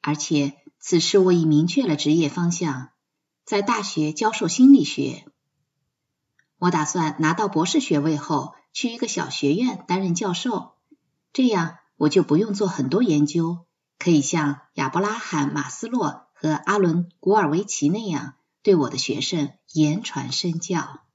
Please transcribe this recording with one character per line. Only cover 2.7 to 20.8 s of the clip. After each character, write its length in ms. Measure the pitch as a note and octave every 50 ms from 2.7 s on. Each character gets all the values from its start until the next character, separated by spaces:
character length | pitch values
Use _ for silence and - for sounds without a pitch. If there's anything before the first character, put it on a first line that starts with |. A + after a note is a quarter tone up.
| C3+ B2+ B2+ - _ _ _ _ _ _ _ _ _ _ _
在 180 | - A3 G3+
大 200 | G3 - - -
学 300 | G3 - - D#3+ D3+ D3+
教 180 | D#3 - A3+ A3
授 160 | A3 - G#3
心 260 | E3 - - B3+ C4+
理 120 | C#4 A#3+ D3
学。 420 | - - - C#3 C3 - - - - _ _ _ _ _ _ _ _ _ _ _ _ _ _ _ _ _ _ _ _ _ _ _ _ _ _
我 120 | F3 F3
打 140 | - D#3+ D3+
算 320 | D3 - F#3 D#3+ D3+ C#3+ -
拿 160 | D#3 D#3 E3+
到 140 | E3+ G#3+ G3
博 180 | - D#3 D#3+
士 140 | F3 - -
学 180 | B3+ - D#3 D3
位 180 | C#3+ D#3+ D#3
后， 380 | D3 - - D#3+ C#3 C3+ D3+ - _ _ _
去 200 | _ - - A#3+
一 60 | A#3 A#3
个 100 | - A3+
小 220 | - F3+ D#3 C3
学 240 | - - - C#3 D3+
院 300 | G3 B3+ B3 G3+ F#3+ - -
担 120 | F3+ F#3+
任 120 | G3 F#3 E3+
教 180 | F3 A3+ G3
授， 440 | F3 - - B3 A3+ F3 - - _ _ _ _ - _ _ _ _ _ _ _
这 140 | _ - C4
样 320 | A#3+ A3 F3+ E3 D#3+ - - _ _ _
我 120 | _ D3 D3+
就 140 | - F#3+
不 140 | E3+ - D3
用 180 | D#3+ G#3+ A3+ G3+
做 140 | G3+ G#3+ F#3
很 200 | - - B2+ B2+
多 140 | C#3 G3+
研 240 | B3 G#3 D#3 D3 D3
究， 400 | D3 - E3+ E3 E3 F3 E3+ - _ _ _ _ _ _ _
可 120 | - F3+
以 100 | E3+ D3
像 400 | C3+ - - D#3+ D3+ C#3+ C#3+ C#3 - _ _
亚 140 | - C#3+ C#3
伯 120 | - F3
拉 180 | G3 G#3 A3 A3
罕· 320 | - - - D#3 C#3 C#3+
马 160 | D3 D3 C3+ C#3
斯 200 | - - - A3+
洛 400 | A#3+ B3 G3 D3 D3+ - - _
和 200 | _ _ - D#3
阿 260 | D3+ D3 - F3+ G3 G#3
伦· 280 | F#3+ F3 D#3+ F3+ F3 E3+ _ _
古 140 | - F#3
尔 180 | G3+ G#3+ F#3+ D3
维 140 | D3+ F3 G#3
奇 240 | G#3 - - D3 C#3+
那 180 | F3+ A3 A3+
样 280 | G3+ D#3+ C#3 - - - _ _ _ _ _
对 140 | _ - G3
我 120 | E3 C#3 -
的 100 | - -
学 220 | - - A#2+ G2+
生 320 | C#3+ - F#3 E3 C#3+ C3+ - _ _ _
言 300 | - D#3 D3+ D3+ D3+ G3
传 280 | A#3 - - C#3+ C3 B2
身 300 | C3 - - F3+ E3 E3
教。 400 | - - F3+ D#3+